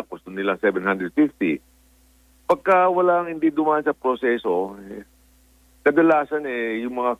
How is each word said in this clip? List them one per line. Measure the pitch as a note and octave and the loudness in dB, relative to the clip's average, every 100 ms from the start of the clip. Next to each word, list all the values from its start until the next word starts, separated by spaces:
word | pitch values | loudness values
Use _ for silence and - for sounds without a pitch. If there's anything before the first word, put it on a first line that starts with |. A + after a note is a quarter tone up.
| - | 0
gusto | F2 - | -10 -10
nila | F#2+ G2 F#2 | -6 -4 0
seven | G#2 F#2+ F#2+ | 0 0 -2
hundred | F#2+ F2+ - | -2 -2 0
fifty. | D3 - F2+ D2 - _ _ _ _ _ _ _ - | 0 0 -2 -2 -8 _ _ _ _ _ _ _ -2
Pagka | F3 F#3+ F#3 F#3 | 0 2 4 4
walang, | F3+ F3+ F3 E3+ | 2 2 2 -2
hindi | D#3+ D#3+ | -2 0
dumaan | D3+ D#3 D3+ | 2 0 0
sa | D3 - | 0 -2
proseso, | C3 B2 B2+ A#2+ A2 F2 G2 G2+ G2 | -2 0 0 0 0 -2 -2 -8 -14
eh, | G#2 G2+ _ _ _ _ _ _ _ | -16 -18 _ _ _ _ _ _ _
kadalasan, | - D3 E3 D3+ C#3+ D3+ C#3+ | 2 4 4 2 0 -6 -6
eh, | A#2+ A#2 A2 A#2+ | -6 -4 -4 -6
yung | B2 | -4
mga | B2 A#2+ | -4 -2